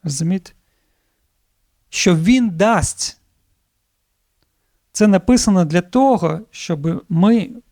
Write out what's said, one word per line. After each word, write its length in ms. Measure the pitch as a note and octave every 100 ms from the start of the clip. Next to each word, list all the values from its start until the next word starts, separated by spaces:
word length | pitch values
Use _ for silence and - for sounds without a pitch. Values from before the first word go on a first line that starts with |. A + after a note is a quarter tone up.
Розумієте? 480 | E3 C#3 D#3+ F#3+ - _ _ _ _ _ _ _ _ _ _ _ _ _ _
Що 260 | - - E3+
він 340 | E3+ C4 A#3
дасть. 720 | E3 G#3 A3 A2+ - - - _ _ _ _ _ _ _ _ _ _ _ _ _ _ _ _ _
Це 160 | - G#3+
написано 580 | F#3+ - B3 - F#3+ E3
для 160 | E3+
того, 580 | F3+ B3+ C4+ B3 E3 D#3+ A3
щоб 540 | - - E3 D3+ E3 _
ми 400 | E3 G3 A#3 F#3+ A#3 _